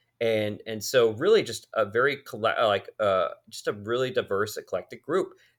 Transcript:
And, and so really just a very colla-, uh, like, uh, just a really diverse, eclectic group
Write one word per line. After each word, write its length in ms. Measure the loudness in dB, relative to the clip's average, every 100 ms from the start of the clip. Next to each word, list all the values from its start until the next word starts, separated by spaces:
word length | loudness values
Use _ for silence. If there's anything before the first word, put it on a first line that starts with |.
| _ _
And, 400 | 0 0 -2 -6 -8
and 160 | -8
so 280 | 0 4 4
really 320 | 2 2 2
just 240 | 2 -8 -6 -2
a 100 | 0
very 320 | 2 0 -2
colla-, 380 | -10 -2 0 2
uh, 80 | 2
like, 220 | 2 -2 0
uh, 300 | 2 2 0 -4 -16
just 200 | -8 -8
a 60 |
really 380 | -6 -2 0 0
diverse, 460 | -2 -2 -2 -2 -6
eclectic 440 | -6 -8 -8 -16
group 340 | -4 -2 -2 -10 _